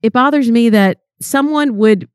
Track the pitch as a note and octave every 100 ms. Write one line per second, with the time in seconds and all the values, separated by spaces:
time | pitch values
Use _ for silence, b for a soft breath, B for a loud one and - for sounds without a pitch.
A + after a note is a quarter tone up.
0 | A3 B3 C4+ D4 A#3 A#3 A#3 G#3+ G3 F3+
1 | _ - - C4+ C#4+ D4 D4 G#3 G#3+ F#3+
2 | -